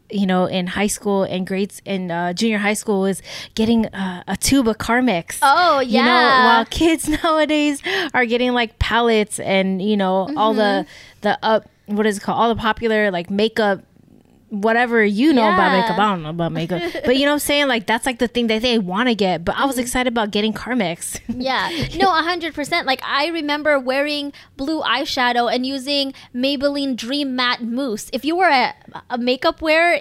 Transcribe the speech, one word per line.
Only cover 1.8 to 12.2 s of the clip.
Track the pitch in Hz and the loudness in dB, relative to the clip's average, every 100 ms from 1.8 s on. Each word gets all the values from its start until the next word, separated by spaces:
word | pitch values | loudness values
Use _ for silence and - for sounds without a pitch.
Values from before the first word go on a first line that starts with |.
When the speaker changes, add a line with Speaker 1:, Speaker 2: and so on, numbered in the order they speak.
Speaker 1:
in, | - 196 180 | -8 -6 -4
uh, | 170 175 | -4 -4
junior | 180 226 208 | -2 -2 0
high | 208 | -2
school | 214 - 196 | -2 -2 0
was | 196 185 - - - | 0 -2 -8 -16 -12
getting, | - 220 233 220 | -4 2 2 0
uh, | 190 190 180 - | -4 -8 -8 -8
a | 196 | -4
tube | - 277 226 | 2 2 2
of | 214 | 0
Carmex. | - 240 247 175 - - | 0 2 2 0 -4 0
Speaker 2:
Oh, | 277 311 359 285 | 2 4 4 2
Speaker 1:
You | 254 330 | 2 2
know, | 339 | 4
Speaker 2:
yeah. | 339 294 262 247 233 | 4 4 6 6 4
Speaker 1:
while | |
kids | 226 - 330 320 - | 2 0 2 2 0
<laughs> | 302 | -2
nowadays | 339 311 302 302 294 285 349 392 320 | 0 2 2 2 0 -2 -4 -4 -2
are | 247 240 | -2 0
getting, | 233 247 | 0 0
like, | 247 233 - | 0 -2 -2
palettes | - 226 233 220 208 - | 0 2 4 2 0 -4
and, | - 190 190 190 | -2 0 2 0
you | 202 208 | 0 0
know, | 190 190 190 294 | 2 0 0 0
all | 214 | 2
the, | 214 208 285 - | 2 2 0 -4
Speaker 2:
Mm-hmm. | - - - | -14 -20 -6
Speaker 1:
the | 208 - | -2 -2
up, | 214 220 - _ - | 0 0 -2 _ -8
what | 208 214 | -2 0
is | |
it | 202 | -2